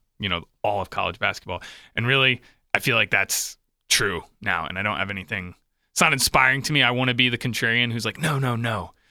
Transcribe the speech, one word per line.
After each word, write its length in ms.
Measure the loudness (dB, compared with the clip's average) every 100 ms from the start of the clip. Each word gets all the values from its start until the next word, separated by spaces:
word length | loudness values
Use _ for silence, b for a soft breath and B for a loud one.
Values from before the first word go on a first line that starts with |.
| _ -8
you 100 | -4
know, 140 | -4 -6 _
all 180 | -2 -2
of 80 | -4
college 300 | -4 -4 -2
basketball. 420 | -4 -4 -8 -10 B B B
And 100 | -4
really, 380 | 0 2 2 0 b b _
I 60 | 0
feel 160 | 2 2
like 140 | 2
that's 440 | 2 0 -2 -4 -12 _ _ -2
true 340 | 0 2 -2 -8 _
now. 240 | -2 -2 -2
And 100 | -4
I 60 |
don't 160 | -2 -2
have 100 | -4
anything, 460 | -6 -8 -10 -10 -16 _ _ _
it's 80 | 0
not 120 | 2
inspiring 500 | 2 2 4 4 2
to 100 | 0
me. 100 | 2
I 80 | 2
wanna 240 | 2 2
be 140 | 2 2
the 100 | 0
contrarian 540 | -4 -2 0 2 0
who's 120 | -2
like, 140 | -4 -4
"No, 220 | -2 0
no, 160 | 0 -2
no. 360 | -2 -4 -6 -16 _